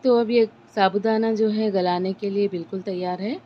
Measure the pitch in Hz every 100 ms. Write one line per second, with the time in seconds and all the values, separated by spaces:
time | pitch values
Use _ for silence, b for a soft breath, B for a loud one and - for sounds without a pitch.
0 | 262 240 220 240 220 - - - 190 196
1 | 214 220 226 220 220 214 220 190 180 180
2 | 185 185 202 196 202 180 165 190 185 180
3 | 180 180 202 349